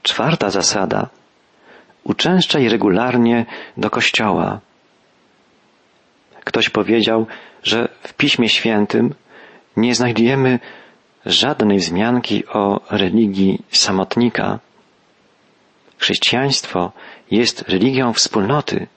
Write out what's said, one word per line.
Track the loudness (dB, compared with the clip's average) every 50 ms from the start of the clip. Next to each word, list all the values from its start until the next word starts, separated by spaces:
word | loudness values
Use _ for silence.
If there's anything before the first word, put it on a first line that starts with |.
Czwarta | -4 -4 -2 -2 0 0 0 0 -2 -2
zasada. | 0 0 0 0 0 0 -2 0 -2 -4 -4 -6 _ _ _ _ _ _ _ _ _ _ _ -20 -20 -20 _ _ _ _ _
Uczęszczaj | -6 -4 -2 0 2 2 2 2 2 0 2 2 2
regularnie | 2 2 2 2 2 2 0 0 2 2 2 4 2 2 0 -4 -10 -18 -18 -16 _
do | -6 -4 -4
kościoła. | -2 -2 -2 -2 -2 0 0 0 0 0 -2 -4 -4 -8 _ _ _ _ _ _ _ _ _ _ _ _ _ _ _ _ _ _ _ _ _ _ _ _ _ _ _ _ _ _ _ _ _ _ _ -16 -12
Ktoś | -6 -2 -2 -2 0
powiedział, | 0 -2 2 2 2 2 2 2 2 0 0 -2 -8 -20 -20 -20 -20 -10
że | -4 -2 -2 -2 -2 -4 -8 _
w | -20 -20 -6
Piśmie | -2 -2 0 2 2 2 0
Świętym | 0 0 0 0 2 2 0 2 2 0 0 0 -2 _ _ _ -20 -20 -20 -20 -20 -20 _ _ _
nie | 0 0 0 2
znajdujemy | 2 0 0 2 2 2 2 4 2 2 2 2 0 -2 -10 -20 -20 -20 -20 _ _ _ _ _ _ _
żadnej | -2 -2 0 0 0 0 0 2 2 2 2
wzmianki | 0 -2 -2 0 0 2 0 0 0 -2 -4 -4 -4
o | -4 -2 0 0 0 0 -2 -4 -4
religii | -2 -2 0 2 2 2 2 2 2 2 2 2 0 -2 -6 _
samotnika. | 0 0 0 2 0 -2 -2 -2 0 0 0 2 0 -2 -4 -4 -4 -6 _ _ _ _ _ _ _ _ _ _ _ _ _ _ _ _ _ _ _ _ _ _ _ _ _ -20 _ _
Chrześcijaństwo | -2 -2 -2 -2 -2 0 0 0 0 0 -2 -4 -6 -4 -4 -4 -4 -4 -6 -16 -20 -20 -20 -20 _ _
jest | 0 2 2 0 -2 -8 -6 -2
religią | 0 2 2 2 2 0 0 0
wspólnoty. | 0 -2 -4 -2 0 -2 0 0 0 -2 -2 -4 -6 -6 -6 -8 _